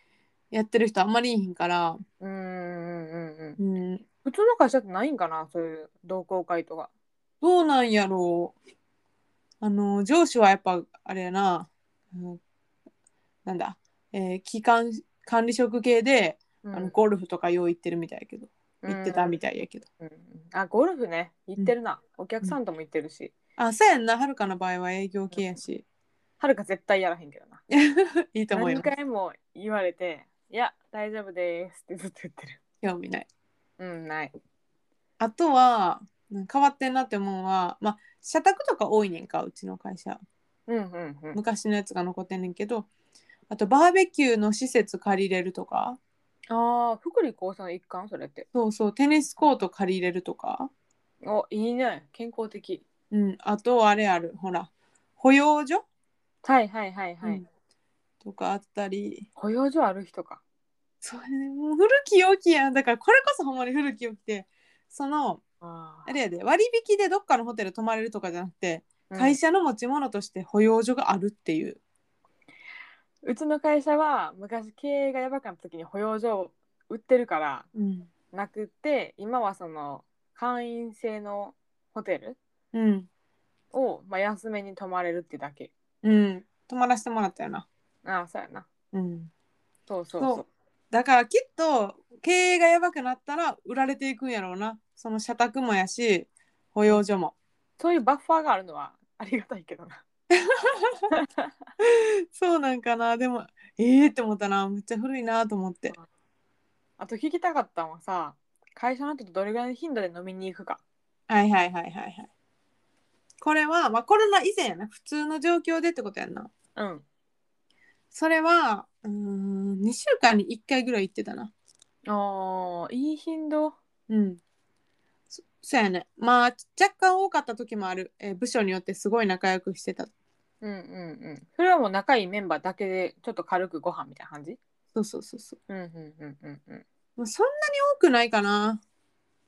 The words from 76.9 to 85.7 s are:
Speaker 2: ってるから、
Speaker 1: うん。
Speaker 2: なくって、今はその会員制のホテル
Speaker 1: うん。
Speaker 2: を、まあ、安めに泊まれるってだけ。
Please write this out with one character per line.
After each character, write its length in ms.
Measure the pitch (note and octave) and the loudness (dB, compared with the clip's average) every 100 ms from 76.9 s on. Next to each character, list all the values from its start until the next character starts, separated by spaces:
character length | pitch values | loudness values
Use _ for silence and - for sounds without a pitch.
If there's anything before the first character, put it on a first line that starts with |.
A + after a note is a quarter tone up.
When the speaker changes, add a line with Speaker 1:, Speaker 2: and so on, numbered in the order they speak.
| A3 | -8
Speaker 2:
っ 20 | |
て 180 | - B3+ | 2 2
る 100 | A#3+ | 4
か 120 | D#3+ | -2
ら、 260 | D3+ B2+ - A3 | -4 -6 -10 -4
Speaker 1:
う 80 | |
ん。 240 | G3+ F#3 F3 _ _ | -4 -4 -10 _ _
Speaker 2:
な 160 | F3+ G3+ | -12 -10
く 160 | - | -10
っ 40 | G#3+ | -14
て、 460 | _ D4+ C#4 F3+ - | _ -2 -2 -4 -10
今 220 | G3+ B3 | -6 -4
は 140 | G#3 | -4
そ 140 | G3 F3 | -6 -12
の 360 | D#3 C#3+ C#3 _ _ _ | -12 -12 -12 _ _ _
会 340 | - A#3+ B3 A#3+ | -8 -6 -6 -6
員 260 | A#3 A#3 | -10 -12
制 260 | G#3+ A#3 G#3+ | -8 -8 -8
の 340 | G#3 G3+ G3+ - _ _ _ | -8 -10 -10 -14 _ _ _
ホ 100 | - | -10
テ 140 | G3+ E3 | -6 -6
ル 200 | - B3+ _ _ _ | -8 -18 _ _ _
Speaker 1:
う 60 | A3+ | 0
ん。 300 | A3 G3 F3+ _ _ _ _ _ _ | 2 2 -2 _ _ _ _ _ _
Speaker 2:
を、 300 | - B3+ A2 F#3 | -4 -4 -4 -8
ま 100 | F#3+ | -4
あ、 20 | |
安 300 | G3+ G#3 A3 | -4 -4 -8
め 120 | G#3+ | -8
に 140 | G3 F#3+ | -10 -12
泊 120 | F#3+ | -8
ま 160 | F3+ | -4
れ 80 | F3 | -4
る 80 | E3+ | -4
っ 40 | |
て 140 | E3+ D3 | -8 -12
だ 140 | C#3 | -14
け。 200 | C#3+ - | -16 -20